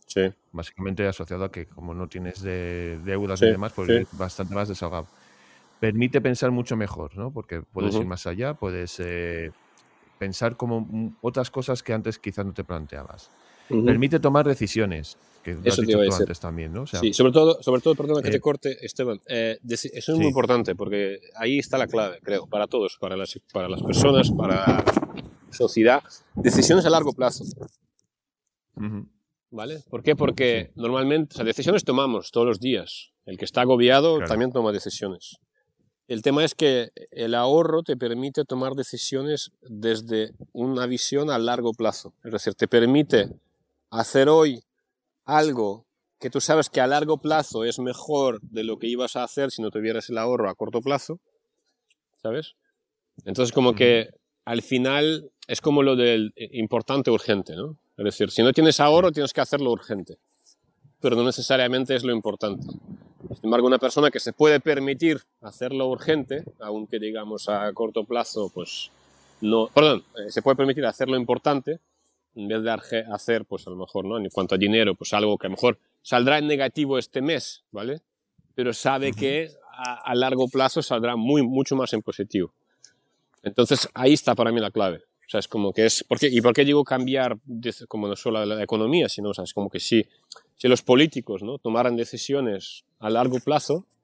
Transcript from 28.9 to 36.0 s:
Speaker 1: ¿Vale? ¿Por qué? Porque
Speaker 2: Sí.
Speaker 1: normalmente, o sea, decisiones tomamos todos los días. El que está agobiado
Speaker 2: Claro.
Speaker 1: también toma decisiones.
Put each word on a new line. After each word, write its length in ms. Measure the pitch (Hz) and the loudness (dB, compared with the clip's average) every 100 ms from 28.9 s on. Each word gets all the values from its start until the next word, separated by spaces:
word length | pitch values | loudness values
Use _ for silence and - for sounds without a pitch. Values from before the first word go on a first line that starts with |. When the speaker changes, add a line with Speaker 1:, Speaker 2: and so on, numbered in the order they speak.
| 104 104 _ _ _ _ | -8 -12 _ _ _ _
Speaker 1:
¿Vale? 300 | 113 113 156 - | -14 -12 -12 -12
¿Por 120 | 117 | -2
qué? 120 | 147 147 | 0 2
Porque 540 | 139 127 127 117 - | 2 2 2 2 -2
Speaker 2:
Sí. 80 | - | -6
Speaker 1:
normalmente, 520 | 117 131 135 151 151 | -4 0 2 0 0
o 40 | - | -2
sea, 80 | 113 | -2
decisiones 380 | 113 147 196 | 0 0 0
tomamos 480 | - 127 139 110 - | 2 0 0 -2 -2
todos 160 | 120 120 | 2 2
los 120 | 101 | 2
días. 520 | 127 113 87 - - _ - | -2 -2 -4 -14 -20 _ -16
El 120 | 92 | -10
que 80 | 98 | -4
está 160 | - | 0
agobiado 540 | 123 127 123 135 160 160 | 4 6 6 6 6 2
Speaker 2:
Claro. 120 | 87 | 0
Speaker 1:
también 220 | 110 127 | 0 0
toma 200 | 123 110 | 0 0
decisiones. 640 | 101 101 - 101 90 - - _ _ _ _ _ _ | -2 -6 -8 -8 -10 -14 -20 _ _ _ _ _ _